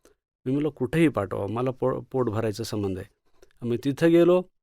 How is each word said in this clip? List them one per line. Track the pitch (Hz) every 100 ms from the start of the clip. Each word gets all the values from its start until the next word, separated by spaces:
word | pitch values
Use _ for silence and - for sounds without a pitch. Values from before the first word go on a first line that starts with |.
| _ _ _ _ 127
मी |
म्हणलं, | 139 151
"कुठेही | 139 127 160 160
पाठवा, | 117 98 104 98
मला | 110 131
पो-, | 127 127 131 123
पोट | 131 120
भरायचा | 104 110 101
संबंध | 110 107 101 92
आहे." | 98 _ _ _ _ _ 117
मग | 117
तिथं | 143 135 170
गेलो | 170 170 180 185 _